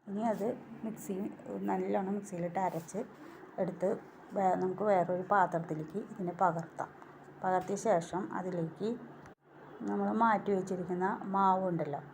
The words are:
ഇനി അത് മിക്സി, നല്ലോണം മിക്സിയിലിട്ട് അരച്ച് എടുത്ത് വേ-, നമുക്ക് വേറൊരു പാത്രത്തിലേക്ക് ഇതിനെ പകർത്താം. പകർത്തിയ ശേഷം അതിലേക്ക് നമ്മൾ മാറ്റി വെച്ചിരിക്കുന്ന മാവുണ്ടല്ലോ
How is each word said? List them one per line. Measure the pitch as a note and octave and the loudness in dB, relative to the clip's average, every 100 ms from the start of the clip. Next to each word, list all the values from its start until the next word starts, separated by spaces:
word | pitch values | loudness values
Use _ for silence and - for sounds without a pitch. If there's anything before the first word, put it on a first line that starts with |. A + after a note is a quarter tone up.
| - | -6
ഇനി | G3 | -2
അത് | A#3 G3 G#3 - - - | 0 0 0 -4 -10 -10
മിക്സി, | A3 - - F#3+ G#3 - - G3 | -8 -8 -6 -4 -4 -8 -10 -4
നല്ലോണം | G3 F#3+ F#3 G3+ F#3+ G3+ | 0 0 2 0 0 -4
മിക്സിയിലിട്ട് | G3 F3 E3+ F3 | -4 -4 -2 0
അരച്ച് | F#3 E3 - F#3+ A#3+ - - - - - | 0 -2 -6 -8 -8 -12 -18 -18 -14 -4
എടുത്ത് | F3+ E3+ F#3 - - - - | -4 0 0 0 -6 -20 -6
വേ-, | G3+ F#3+ F3+ | 2 2 4
നമുക്ക് | F#3 F3+ | 0 0
വേറൊരു | G#3 F#3+ E3+ F3+ F#3 | 4 4 4 0 4
പാത്രത്തിലേക്ക് | G3+ F3 E3 E3 D#3 D3+ G3+ - | 4 6 2 -2 -6 -4 -6 -8
ഇതിനെ | - F3 F3 | -6 -6 4
പകർത്താം. | F#3 E3 E3 - - - - - - - | 4 4 -4 -8 -8 -8 -18 -18 -18 -4
പകർത്തിയ | F#3 F#3 F3+ G3+ | 2 2 2 0
ശേഷം | A3+ F3+ E3 E3+ - | 4 4 2 -4 -4
അതിലേക്ക് | - F#3 F3 E3 - G#3 B3 - - - - _ - - - | -4 -4 -2 -4 -2 -4 -4 -8 -16 -20 -20 _ -20 -18 -8
നമ്മൾ | G3+ G3+ G3+ | -2 0 2
മാറ്റി | G#3+ A3+ G3+ G3 | 4 4 4 2
വെച്ചിരിക്കുന്ന | G3 F#3 F3+ F3 F3+ F#3 - G3 | 0 0 -4 -2 0 0 -2 -2
മാവുണ്ടല്ലോ | F#3+ F#3+ F#3+ F#3+ E3+ D3 C#3+ - | 4 6 6 4 0 -2 -4 -8